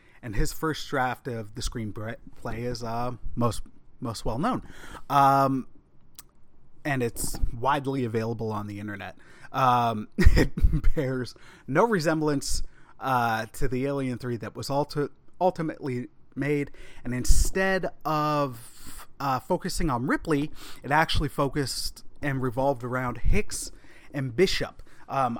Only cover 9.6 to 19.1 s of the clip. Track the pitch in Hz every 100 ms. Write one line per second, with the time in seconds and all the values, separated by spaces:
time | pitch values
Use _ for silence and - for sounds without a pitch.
9.6 | 127 123 117 107 104 - 180 - 127 -
10.6 | - 143 - 160 131 127 117 - - -
11.6 | - 151 233 196 156 160 151 143 - -
12.6 | - - - - 120 127 117 110 113 -
13.6 | 135 127 139 139 131 120 123 117 - -
14.6 | 117 139 147 151 139 - - - 180 175
15.6 | 160 - 143 123 123 - - 131 139 147
16.6 | 139 - - - - 123 123 - - 190
17.6 | 190 190 170 - 151 151 151 147 139 117
18.6 | - - - - -